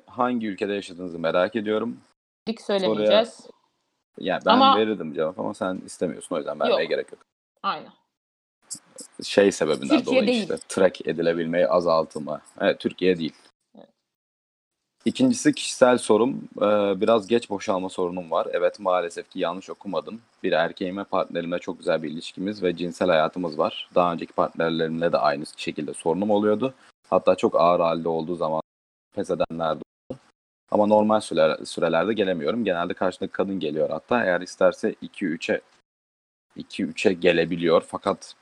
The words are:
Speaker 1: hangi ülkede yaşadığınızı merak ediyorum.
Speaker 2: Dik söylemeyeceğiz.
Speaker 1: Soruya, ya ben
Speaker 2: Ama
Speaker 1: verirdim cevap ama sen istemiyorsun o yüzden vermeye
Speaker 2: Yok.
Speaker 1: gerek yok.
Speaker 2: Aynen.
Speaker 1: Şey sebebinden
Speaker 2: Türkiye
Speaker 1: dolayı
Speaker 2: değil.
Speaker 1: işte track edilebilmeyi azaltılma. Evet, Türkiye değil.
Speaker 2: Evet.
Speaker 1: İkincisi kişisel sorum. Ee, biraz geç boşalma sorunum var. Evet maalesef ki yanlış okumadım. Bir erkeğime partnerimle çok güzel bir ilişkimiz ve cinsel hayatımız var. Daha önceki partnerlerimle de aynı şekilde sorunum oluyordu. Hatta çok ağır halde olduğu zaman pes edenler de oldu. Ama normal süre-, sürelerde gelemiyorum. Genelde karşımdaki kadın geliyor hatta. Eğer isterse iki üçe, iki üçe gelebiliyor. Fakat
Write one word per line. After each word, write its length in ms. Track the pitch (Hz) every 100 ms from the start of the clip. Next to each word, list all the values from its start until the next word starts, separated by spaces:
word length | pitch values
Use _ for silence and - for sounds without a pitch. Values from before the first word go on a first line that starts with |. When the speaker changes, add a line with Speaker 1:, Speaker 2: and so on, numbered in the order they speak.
| -
Speaker 1:
hangi 420 | - 123 123 110
ülkede 260 | 95 101
yaşadığınızı 460 | 101 95 85 90 82
merak 360 | 82 82 92 117
ediyorum. 440 | 104 107 117 127 _ _ _ _ -
Speaker 2:
Dik 140 | 226
söylemeyeceğiz. 680 | - 202 214 214 208 202 226
Speaker 1:
Soruya, 240 | - - - _ _ _ _ _ - -
ya 60 | 82 -
ben 60 |
Speaker 2:
Ama 260 | 247 269 269
Speaker 1:
verirdim 360 | 110 101 80
cevap 260 | 73 78 110
ama 140 | 107
sen 280 | 104 95 92 -
istemiyorsun 500 | - 90 - - 85
o 20 |
yüzden 220 | 71 73
vermeye 220 | - 196
Speaker 2:
Yok. 80 | 80
Speaker 1:
gerek 220 | 69 67
yok. 140 | - _ _ _ _
Speaker 2:
Aynen. 300 | 202 160 - _ _ _ _ _ _ _ - - _ - - -
Speaker 1:
Şey 280 | - - 101
sebebinden 460 | - 80 69 69 -
Speaker 2:
Türkiye 80 | -
Speaker 1:
dolayı 220 | 262 233
Speaker 2:
değil. 140 | 247
Speaker 1:
işte 160 | 185 - -
track 380 | - 95 - -
edilebilmeyi 600 | 80 85 85 80 85 87
azaltılma. 760 | 90 85 80 78 80 73 73 - -
Evet, 200 | 98 76
Türkiye 380 | - - 90 87
değil. 160 | 80 - _ _ _ -
Speaker 2:
Evet. 120 | - _ _ _ _ _ _ _ _ _ _ _ -
Speaker 1:
İkincisi 480 | 107 131 120 151
kişisel 440 | 139 - - 127 123
sorum. 520 | - 107 120 139 - -
Ee, 440 | 104 104 101 95
biraz 260 | 110 113 95
geç 220 | 117 -
boşalma 400 | 101 - 95 92
sorunum 420 | - 90 92 85
var. 160 | 85 -
Evet 280 | 87 87 -
maalesef 500 | 98 90 87 90 85
ki 80 | 95
yanlış 300 | 87 90 95
okumadım. 520 | 80 101 82 78 110 _ _
Bir 80 | 98
erkeğime 520 | 82 82 85 92 95
partnerimle 560 | 101 95 - 87 85 87
çok 180 | - 85
güzel 260 | 87 80
bir 60 | 80
ilişkimiz 540 | 80 - - 92 104
ve 140 | 92 82
cinsel 300 | 87 82 92
hayatımız 500 | 82 80 90 87 76
var. 320 | 82 - - -
Daha 180 | 87
önceki 200 | 85 85
partnerlerimle 760 | - 82 - 82 82 80 82 85
de 60 | -
aynı 260 | 73 71 76 -
şekilde 360 | - 80 73
sorunum 380 | 73 85 82 104
oluyordu. 420 | 104 107 107 131 - _ _ -
Hatta 260 | 92 - 92
çok 200 | 110 -
ağır 240 | 85 87
halde 300 | 85 82 82
olduğu 260 | 82 80 85
zaman 260 | 82 78 - _ _ _ _ -
pes 140 | 92
edenler 460 | 85 87 82 80 76
de 60 | - _ -
oldu. 80 | - _ _ _ _ _
Ama 140 | 101 104
normal 340 | 107 107 107
süre-, 460 | - 82 78 - -
sürelerde 480 | - 85 82 90
gelemiyorum. 520 | 110 95 90 73 107 104
Genelde 280 | 85 87
karşımdaki 380 | 95 95 - 92
kadın 280 | - 95 95
geliyor 300 | 78 76 73
hatta. 360 | 78 - 120 104
Eğer 160 | 87
isterse 540 | 92 - 92 87 110 85
iki 240 | - - 98
üçe, 360 | 82 - 98 - _ _ _ _ _ _ _ _ -
iki 280 | - -
üçe 300 | 90 - -
gelebiliyor. 720 | 87 90 82 82 85 85 85 -
Fakat 480 | 92 - 95 - -